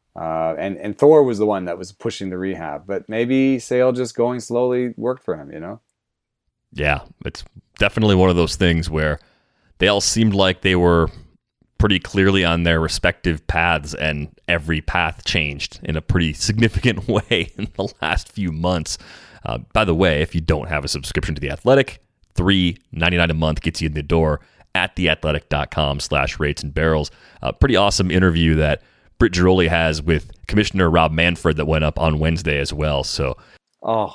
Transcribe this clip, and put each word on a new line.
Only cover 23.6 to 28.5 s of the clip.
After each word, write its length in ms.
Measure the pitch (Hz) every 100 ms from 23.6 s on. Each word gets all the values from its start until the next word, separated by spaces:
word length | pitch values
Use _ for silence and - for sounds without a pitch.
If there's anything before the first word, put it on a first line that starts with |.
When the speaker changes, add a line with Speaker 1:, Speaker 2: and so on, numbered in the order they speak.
Speaker 2:
gets 200 | - -
you 40 | 80
in 60 |
the 80 | 76
door 380 | 73 82 78 73 - _ _ 92
at 180 | 90
theathletic 540 | - 87 78 78 76 -
dot 240 | 71 71
com 260 | - 73 71
slash 400 | - 73 67 -
rates 240 | 73 73
and 100 | 73
barrels. 380 | 73 80 78 73 - - -
Uh, 80 | 64
pretty 240 | - 139
awesome 380 | 104 101 - 92
interview 420 | 87 92 82 82